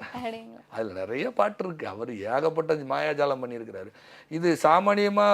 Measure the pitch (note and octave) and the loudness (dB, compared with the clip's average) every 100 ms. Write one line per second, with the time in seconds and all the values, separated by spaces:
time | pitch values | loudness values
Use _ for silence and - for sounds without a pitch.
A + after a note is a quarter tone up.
0 | - B3 A#3 A3+ A3+ A2+ _ G#3+ A2 F#2 | -16 -12 -10 -12 -18 -20 _ -8 -6 -6
1 | F#2+ B2+ B3 A3 - - F#3 D#3 G#2+ G#2 | -6 -4 -4 0 0 0 -8 -6 -8 -8
2 | A#2+ G#2+ G#2 C3+ D#3+ D#3 D#3+ D#3 C3+ C#3+ | -8 -8 -2 0 0 -2 -2 -2 -2 -2
3 | D3+ D3 C#3+ C3 B2 A#2+ A2+ G2 G2 - | -2 0 0 0 -6 -10 -10 -12 -14 -18
4 | - - _ D#3+ E3+ D3+ D#3 F3 G3+ G3+ | -20 -20 _ 0 2 4 6 6 4 2
5 | G3+ G3+ G#3 | 2 4 6